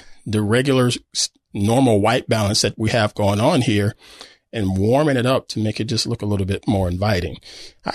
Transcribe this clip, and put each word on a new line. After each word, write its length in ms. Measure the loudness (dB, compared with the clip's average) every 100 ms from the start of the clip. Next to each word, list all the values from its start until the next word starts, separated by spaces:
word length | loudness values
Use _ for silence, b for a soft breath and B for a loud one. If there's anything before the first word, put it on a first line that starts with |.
| B B
the 180 | -4 -2
regular 460 | 2 0 2 2 2 -2 -8
s-, 160 | -8 -8 -10 _
normal 480 | -2 2 4 4 4
white 280 | 2 0 0
balance 340 | 0 2 0
that 160 | -2 -2
we 120 | -2
have 240 | 0 0
going 260 | 0 0 2
on 220 | 2 2
here 320 | 2 2 0 -4 B B B B B
and 260 | -4 -2 0
warming 380 | 2 2 2 2
it 100 | 2
up 220 | 0 -2
to 100 | -4
make 220 | -4 -4
it 40 |
just 220 | -4 -4 -4
look 160 | -4
a 40 | -2
little 200 | -2 -2
bit 200 | -2 0
more 200 | 0 0
inviting. 480 | 0 0 0 -2 -10 B B B B
I 60 | -8